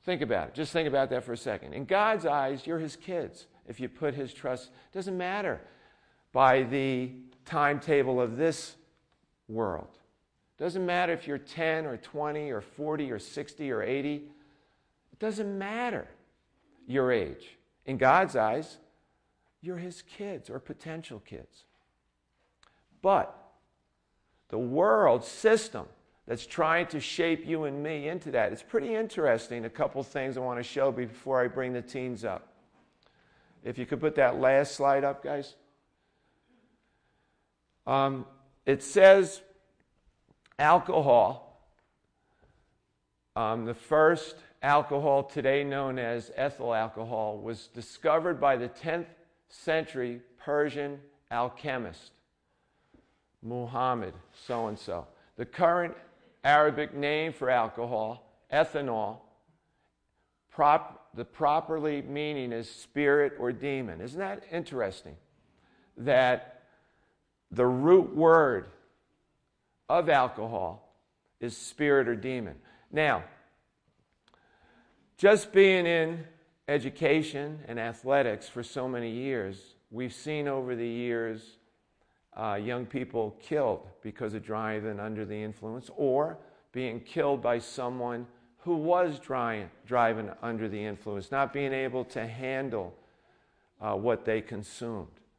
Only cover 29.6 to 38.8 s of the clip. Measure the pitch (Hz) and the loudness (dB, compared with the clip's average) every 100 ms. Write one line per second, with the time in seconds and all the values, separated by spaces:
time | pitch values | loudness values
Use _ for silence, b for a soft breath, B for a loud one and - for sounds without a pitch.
29.6 | 113 - 139 135 139 143 131 131 127 120 | -8 -4 -4 -4 -8 -6 -6 -4 -6 -6
30.6 | 117 - 139 120 123 117 - 131 123 131 | -6 0 0 0 -6 -8 -2 0 0 -2
31.6 | 127 123 117 135 127 117 110 92 - _ | -4 -6 -8 -8 -8 -6 -8 -8 -12 _
32.6 | _ _ _ _ b b b b b b | _ _ _ _ b b b b b b
33.6 | - 120 123 139 151 147 131 127 131 135 | -12 -8 -6 -2 -2 4 4 4 4 4
34.6 | 143 - 139 139 139 139 143 143 139 - | 2 0 2 2 0 -4 -6 -8 -8 -16
35.6 | _ _ _ _ _ _ _ _ _ _ | _ _ _ _ _ _ _ _ _ _
36.6 | _ _ _ _ _ _ _ _ _ _ | _ _ _ _ _ _ _ _ _ _
37.6 | _ _ - 135 139 135 123 - _ _ | _ _ -2 0 0 -2 -10 -18 _ _
38.6 | - 139 | 0 0